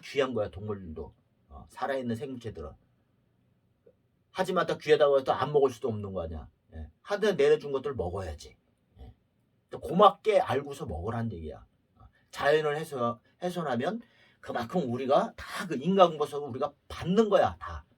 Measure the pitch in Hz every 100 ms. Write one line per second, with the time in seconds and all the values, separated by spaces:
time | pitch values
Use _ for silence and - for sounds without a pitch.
0 | - 135 131 113 98 95 107 98 85 78
1 | 73 - _ _ _ - - - 135 135
2 | 120 113 135 123 110 - 110 - _ _
3 | _ _ _ _ _ _ _ _ _ _
4 | _ _ _ - 185 180 165 160 151 147
5 | 143 139 135 117 139 147 135 - 127 104
6 | 101 92 82 80 - _ _ 80 78 _
7 | - 202 208 165 143 151 143 135 143 120
8 | 87 95 80 76 - _ _ _ _ -
9 | - - _ _ _ _ - - - 170
10 | 202 - 220 190 - 139 143 139 147 80
11 | 104 117 113 85 78 - - _ _ _
12 | - _ _ - 143 156 151 147 160 135
13 | 117 117 _ - 180 180 156 120 151 226
14 | - _ _ _ - 131 117 180 131 123
15 | 131 160 220 - - - 180 135 165 196
16 | 175 156 147 143 143 131 143 - - -
17 | 165 196 214 185 107 - - 80 -